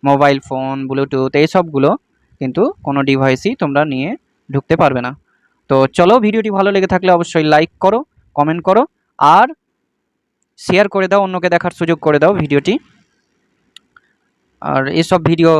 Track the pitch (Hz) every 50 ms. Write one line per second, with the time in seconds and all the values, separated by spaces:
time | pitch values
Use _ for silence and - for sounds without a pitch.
0 | - 143 139 139 147 143 139 135 _ - 135 131 131 135 135 135 135 131 135 135
1 | 139 135 - 131 131 131 - 147 151 160 - 190 175 165 151 135 131 147 202 285
2 | _ _ _ _ _ _ _ _ 135 131 123 - 208 285 403 _ - 143 139 139
3 | 139 135 135 135 135 135 131 127 - 202 254 - 190 151 139 139 151 156 139 131
4 | 135 170 247 - _ _ _ _ _ _ 139 139 - _ 165 165 180 143 131 123
5 | 123 123 147 - _ _ _ _ _ _ _ _ _ _ 139 135 135 135 _ -
6 | 175 180 220 262 214 214 208 226 214 220 196 196 196 202 196 196 185 185 185 185
7 | 185 185 180 170 170 - - 170 156 151 151 151 160 - _ _ - 190 208 240
8 | 294 _ _ _ _ _ _ 147 147 151 160 170 156 185 190 214 277 - _ _
9 | _ _ _ - - 143 160 190 226 269 320 _ _ _ _ _ _ _ _ _
10 | _ _ _ _ _ _ _ _ _ _ _ _ - - 180 185 208 202 - 196
11 | 190 185 190 202 196 185 185 180 170 180 170 170 - 180 - - 175 160 170 156
12 | - 160 151 143 151 170 202 180 151 143 147 143 139 - 214 320 _ _ _ _
13 | _ _ _ _ _ _ _ _ _ _ _ _ _ _ _ - _ _ _ _
14 | _ _ _ _ _ _ _ _ _ _ _ _ - 151 143 135 135 135 170 160
15 | 170 - 185 175 160 165 170 160 170 165 160